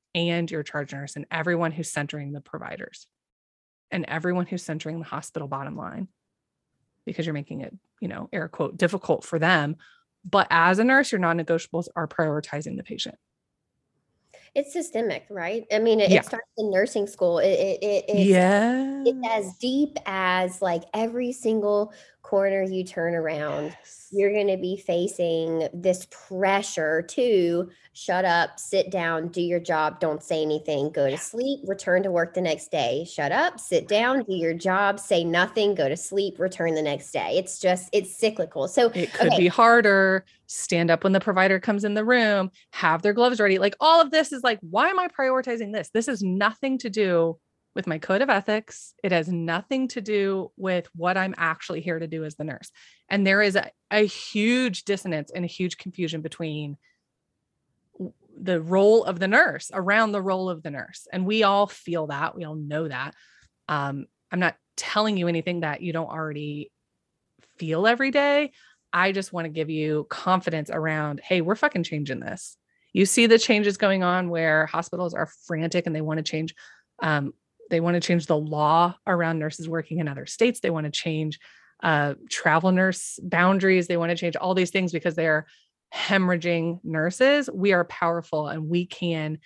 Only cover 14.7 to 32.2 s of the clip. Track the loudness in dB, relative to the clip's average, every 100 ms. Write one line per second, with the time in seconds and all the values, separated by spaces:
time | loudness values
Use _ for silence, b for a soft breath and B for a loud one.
14.7 | -4 -4 -2 -2 -4 -8 -8 -6 -6 -2
15.7 | 2 4 6 6 6 4 -8 -10 -6 -2
16.7 | 0 0 0 -4 0 0 4 2 2 0
17.7 | -2 -2 -2 0 4 6 6 6 6 4
18.7 | 2 -2 0 0 0 -2 -2 -4 -6 -2
19.7 | 0 -2 -4 -6 0 2 2 0 -2 -2
20.7 | -2 -4 -4 -4 -4 -6 -4 -2 0 2
21.7 | 0 -2 B B B -2 0 2 0 -2
22.7 | -4 -6 -4 -2 -2 -2 -4 -4 -4 -6
23.7 | -10 -20 -20 -6 0 2 2 0 0 -2
24.7 | -6 -2 0 0 -2 -2 0 -2 -2 -4
25.7 | -2 0 0 -4 -20 -10 -2 2 2 -2
26.7 | -4 0 -2 -2 0 2 4 4 0 -4
27.7 | B B -12 -2 0 2 2 2 -4 -2
28.7 | 0 0 0 -2 -2 -4 -4 0 -2 0
29.7 | 0 0 0 -4 -4 -4 -2 0 -2 -2
30.7 | -2 -2 0 0 -2 -8 -6 -4 -4 -6
31.7 | -6 0 0 2 0